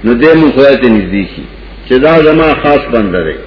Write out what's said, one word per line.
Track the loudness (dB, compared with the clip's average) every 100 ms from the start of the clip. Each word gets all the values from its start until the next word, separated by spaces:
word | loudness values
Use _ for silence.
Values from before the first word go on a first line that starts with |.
نو | -2 0
دې | 2 4
موږ | 2 2
خدای | 2 2
ته | 2
نږدې | 0 -2 -6 -6
شي، | -12 -18 -20 -20 -20 -2
چې | 0 2
دا | 2
زما | 2 2 0 -2
خاص | 0 -2 0
بنده | -2 -2 -4 -6
دی | -8